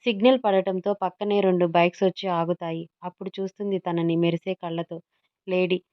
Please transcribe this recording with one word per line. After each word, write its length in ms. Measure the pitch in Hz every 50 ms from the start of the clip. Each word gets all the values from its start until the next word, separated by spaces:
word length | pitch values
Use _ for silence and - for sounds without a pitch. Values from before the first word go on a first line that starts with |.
| _
సిగ్నల్ 320 | 247 226 196 208 247 262 254
పడటంతో 520 | 262 214 196 190 185 196 190 185 180 208 202
పక్కనే 420 | 196 - 185 - _ 208 208 202 202
రెండు 260 | 196 190 185 180 180
బైక్స్ 360 | 175 165 175 170 180 175 - 202
వచ్చి 240 | 185 170 - - 190
ఆగుతాయి. 520 | 180 170 165 165 180 - 170 165 165 165 170 165 _ _ -
అప్పుడు 280 | 180 180 _ 190 190 -
చూస్తుంది 460 | - 196 190 _ _ 208 202 196 185
తనని 380 | - 180 170 170 165 170 165
మెరిసే 380 | 165 170 170 170 165 _ 190 185
కళ్ళతో 440 | _ - 170 165 170 170 _ 170 165 - _ _ _ _ _ _ _ _ -
లేడీ. 300 | 185 180 185 180 185 180 _ _